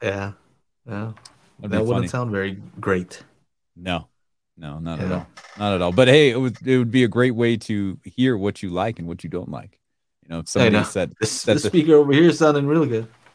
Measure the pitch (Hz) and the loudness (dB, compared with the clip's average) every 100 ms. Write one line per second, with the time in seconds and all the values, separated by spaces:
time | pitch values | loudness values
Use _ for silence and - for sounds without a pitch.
0 | 110 98 98 101 _ _ _ _ - 104 | -6 -6 -8 -12 _ _ _ _ -14 -10
1 | 110 107 - _ _ _ 104 92 90 101 | -10 -14 -20 _ _ _ -6 -2 0 -2
2 | 90 127 120 101 98 98 - - 101 92 | -2 -4 -4 -4 -4 -8 -14 -10 -2 -2
3 | 90 - - _ _ _ _ - 90 85 | -4 -14 -20 _ _ _ _ -14 -6 -6
4 | 76 _ _ _ _ - 78 76 82 80 | -8 _ _ _ _ -18 -14 -10 -10 -8
5 | 92 90 - - - - 104 95 90 92 | -6 -6 -8 -20 -20 -8 -2 0 0 4
6 | 127 147 147 117 131 - 127 127 120 127 | 6 8 6 2 -4 -4 0 0 2 2
7 | 120 113 127 113 117 113 - 104 98 95 | 2 2 0 2 0 0 -4 -4 -4 -8
8 | 98 104 131 110 101 - 98 87 110 117 | -12 -2 0 0 -4 -6 -8 -4 -4 -6
9 | 85 85 - 87 87 73 95 _ _ _ | -10 -12 -10 -10 -10 -14 -16 _ _ _
10 | _ _ - 82 82 101 117 104 98 98 | _ _ -14 -12 -4 2 4 4 0 -4
11 | 87 - 110 - - 104 104 175 156 151 | -6 -4 -6 -4 0 0 2 2 6 6
12 | 143 139 170 143 156 147 139 160 139 113 | 6 6 4 4 2 2 0 0 0 -2
13 | 113 _ _ | -6 _ _